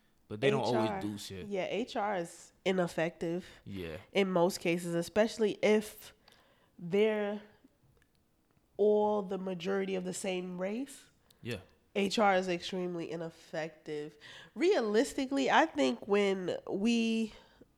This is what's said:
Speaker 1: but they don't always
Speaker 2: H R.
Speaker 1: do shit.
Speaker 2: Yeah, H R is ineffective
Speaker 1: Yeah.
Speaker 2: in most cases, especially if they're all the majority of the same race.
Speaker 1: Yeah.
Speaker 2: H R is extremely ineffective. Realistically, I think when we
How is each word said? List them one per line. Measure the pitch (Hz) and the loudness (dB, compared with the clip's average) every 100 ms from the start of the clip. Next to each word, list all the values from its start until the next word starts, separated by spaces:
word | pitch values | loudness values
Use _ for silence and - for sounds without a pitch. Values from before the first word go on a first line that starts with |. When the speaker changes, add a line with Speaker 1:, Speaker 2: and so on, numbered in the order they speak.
| _ _ - | _ _ -12
Speaker 1:
but | 107 | 0
they | 135 | 2
don't | 139 | 2
always | 110 120 | 2 2
Speaker 2:
H | 110 | 2
R. | 98 | 0
Speaker 1:
do | 104 104 | -4 -6
shit. | - 95 101 | -10 -10 -6
Speaker 2:
Yeah, | 101 175 | -4 -4
H | 185 247 240 | -4 -4 -4
R | 208 196 | -2 -2
is | 170 - - _ | -4 -10 -20 _
ineffective | 180 185 170 - 165 - 170 175 - - - | 0 0 0 0 -4 -2 -4 -4 -8 -16 -12
Speaker 1:
Yeah. | 98 85 78 - | -8 -8 -10 -2
Speaker 2:
in | 190 190 | 0 2
most | 180 175 - | 4 4 2
cases, | 180 170 175 | 0 0 0
especially | 170 170 208 220 - 214 - | -2 0 2 2 2 0 2
if | 202 214 214 - - - _ _ _ _ _ - | 4 4 2 -10 -20 -20 _ _ _ _ _ -16
they're | 175 202 220 214 202 208 - _ _ _ _ _ _ _ _ _ _ _ _ - | -2 2 2 2 -2 -6 -10 _ _ _ _ _ _ _ _ _ _ _ _ 0
all | 208 208 208 208 | 4 4 2 0
the | 185 190 | -2 -6
majority | 190 185 175 196 190 190 | -6 -6 -2 -2 -2 -4
of | |
the | 180 | -4
same | 180 196 185 185 180 | -6 -4 -4 -6 -6
race. | 185 226 277 - - _ _ _ | -4 -4 -8 -12 -20 _ _ _
Speaker 1:
Yeah. | 110 107 - _ _ | -10 -10 -10 _ _
Speaker 2:
H | 208 196 240 | -2 0 2
R | 208 185 | 4 4
is | 185 | 0
extremely | 170 - 185 180 170 165 | -4 -4 -6 -4 -6 -6
ineffective. | 165 165 - - 165 160 - - 151 151 - - - - | -8 -10 -12 -10 -8 -8 -10 -10 -8 -8 -12 -20 -20 -16
Realistically, | 214 339 370 220 214 269 - 262 277 254 | 0 2 4 4 2 2 -2 -2 0 4
I | 220 320 | 4 4
think | 294 262 233 - | 2 0 0 0
when | 202 202 190 175 - - | 2 4 0 -2 -4 -4
we | 190 220 233 226 226 220 - - _ - | -2 2 2 2 0 -2 -8 -20 _ -20